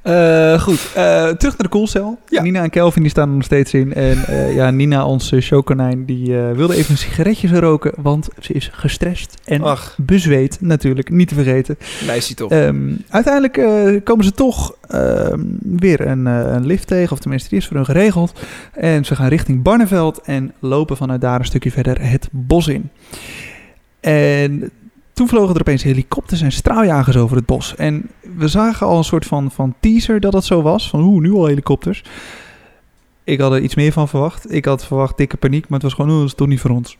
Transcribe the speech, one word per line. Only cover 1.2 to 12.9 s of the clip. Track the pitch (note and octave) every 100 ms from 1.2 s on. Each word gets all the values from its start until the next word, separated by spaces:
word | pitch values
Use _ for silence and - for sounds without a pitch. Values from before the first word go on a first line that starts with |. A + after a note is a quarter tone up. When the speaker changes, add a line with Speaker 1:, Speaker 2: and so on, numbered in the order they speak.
| D#3+
Speaker 1:
terug | E3 C#4
naar | -
de | F#3+
koelcel. | G#3 G#3+ - G3+ A#3 -
Speaker 2:
Ja. | D#4+
Speaker 1:
Nina | E3+ F#3
en | E3
Kelvin | E3+ F3 E3
die | D3+
staan | D#3 D3
er | C#3
nog |
steeds | - C#3+ C3+
in. | C3+ C3
En, | C#3+ C3+ C3 -
eh, | C#3 C3+ C3+
ja, | C3
Nina, | C3 C#3+ C#3 C#3
onze | C3 - C3+
showkonijn, | B2+ C#3+ C#3 C3+ B2+ B2+ C3
die, | B2+ B2 B2
eh, | A#2+
wilde | A#2+ E3+ F3
even | D3+
een | D3
sigaretje | - - E3+ A3 F3+
gaan | E3+
roken, | E3 D3+ D3 -
want | C#3+ D3 - -
ze | -
is | D3 -
gestrest | - D3 - F3 F3+ - - -
en | D3
Speaker 2:
Ach. | D3+ C3+ - -
Speaker 1:
bezweet, | C3 F#3+ E3 C#3 C3+ -
natuurlijk, | F3+ D3+ C3+ C3 C3
niet | F3 F3
te | D3
vergeten. | C3 C3 B2+ D3 - - -
Speaker 2:
Meisje | A#3+ -
toch. | - G3+
Speaker 1:
Ehm, | D#3+ C#3+ C#3 C3+